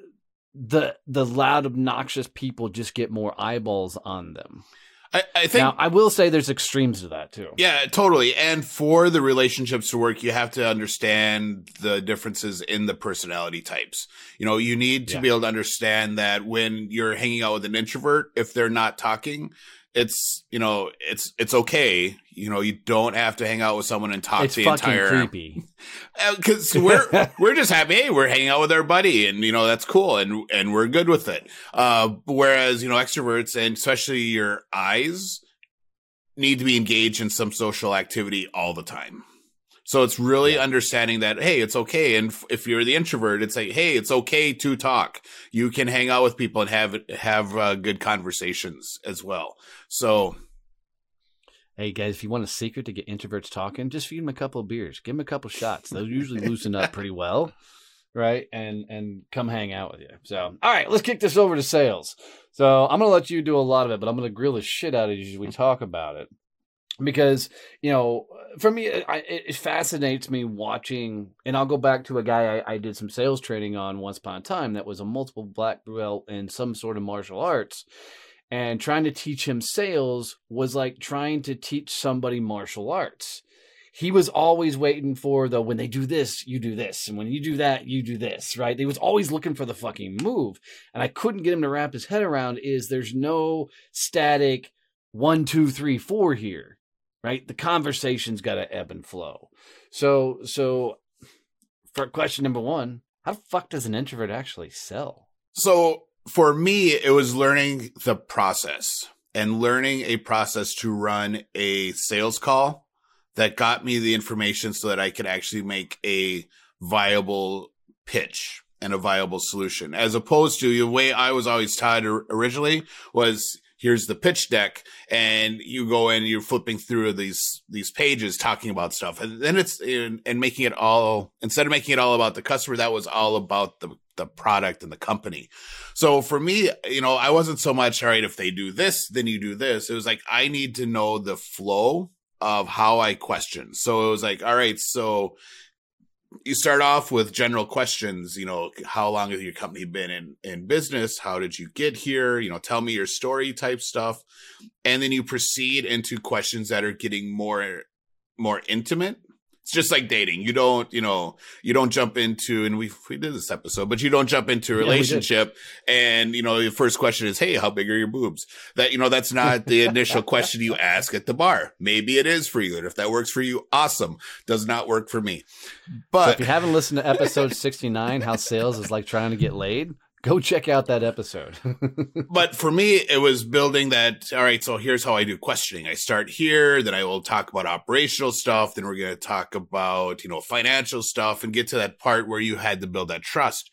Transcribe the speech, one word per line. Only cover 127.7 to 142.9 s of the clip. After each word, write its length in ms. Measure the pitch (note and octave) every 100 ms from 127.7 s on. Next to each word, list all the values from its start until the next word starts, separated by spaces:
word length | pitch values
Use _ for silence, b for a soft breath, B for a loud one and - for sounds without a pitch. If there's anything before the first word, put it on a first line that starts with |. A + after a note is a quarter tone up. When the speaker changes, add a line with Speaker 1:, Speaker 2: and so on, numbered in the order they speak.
| G#2 G2
Speaker 2:
pages 460 | - D3 C3 G#2+ -
talking 320 | A#2 G#2+ A2+
about 220 | F#2 F2
stuff. 260 | - F2+ E2+
And 200 | A2+ A2+
then 160 | C#3+ F#3+
it's 240 | F3 -
in, 400 | G#2+ B2 A#2 A2+ -
and 140 | A#2+
making 240 | C3 B2+ B2
it 60 |
all, 600 | - A2 A2+ A2 G#2+ G2+ _
instead 260 | A2+ D3+ D3
of 40 |
making 220 | D3 B2+
it 40 | C3
all 160 | B2
about 200 | A#2+ A2+
the 80 | G2+
customer, 340 | - C3+ C#3 A#2
that 140 | A#2
was 140 | A2 G#2
all 300 | A2 G#2+ G#2+
about 440 | F#2+ G2+ G2 -
the, 100 | E2+ - _ -
the 100 | E2
product 560 | - A2 G2+ G2 E2+
and 80 | E2
the 60 | D2+
company. 500 | - G#2 G#2+ D#2 - B B B B
So 260 | B D#3 C#3
for 200 | B2+ C#3+
me, 280 | E3 G#3 F#3 - G2
you 140 | C3+
know, 140 | C3
I 160 | B2+ C3
wasn't 280 | D#3+ D#3+ D3+
so 120 | D3
much, 300 | C3 B2 A#2
"All 60 | A#2+
right, 160 | A2+
if 120 | G#2 -
they 140 | F#2+
do 220 | F#2 G2
this, 360 | G2 F#3+ F3+ -
then 180 | B2 A#2
you 140 | G#2+
do 140 | G#2
this." 340 | G2+ C3+ A2 -
It 60 |
was 100 | A2+
like, 160 | A2 A2 -
I 180 | A#2+ C#3
need 260 | C#3+ C3+
to 100 | A#2 A#2+
know 300 | A2+ G#2+ G#2+
the 180 | G2 F2+
flow 720 | - - G2 G2+ A#2 E3 F#3 _ _ -
of 260 | G#2+ G#2 F#2
how 320 | - A2